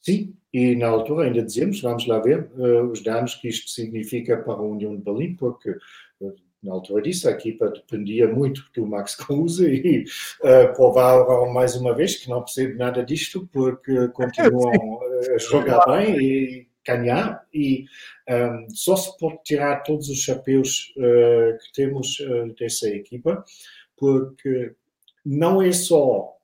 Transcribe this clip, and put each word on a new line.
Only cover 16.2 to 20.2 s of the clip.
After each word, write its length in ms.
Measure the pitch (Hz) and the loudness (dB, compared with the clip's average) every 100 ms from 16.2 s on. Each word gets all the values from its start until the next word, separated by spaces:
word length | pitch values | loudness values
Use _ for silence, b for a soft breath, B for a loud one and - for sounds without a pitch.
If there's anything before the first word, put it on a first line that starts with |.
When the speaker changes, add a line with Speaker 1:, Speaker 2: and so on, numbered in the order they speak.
| 135 135 131 127 - _ | 2 0 -2 -8 -18 _
Speaker 1:
ganhar. 640 | - 120 120 143 214 - _ | -4 -2 0 0 -2 -8 _
E, 300 | 151 139 131 B B B B - | -4 -2 -2 B B B B -4
ehm, 380 | 120 120 117 113 | -2 0 -4 -12
só 260 | - - 190 | -6 0 0
se 200 | - - | -2 -6
pode 220 | 160 156 | -6 -6
tirar 400 | - 147 143 143 | -4 0 0 -2
todos 240 | - 151 143 | -4 -4 -4
os 100 | |
chapéus, 760 | 135 | -6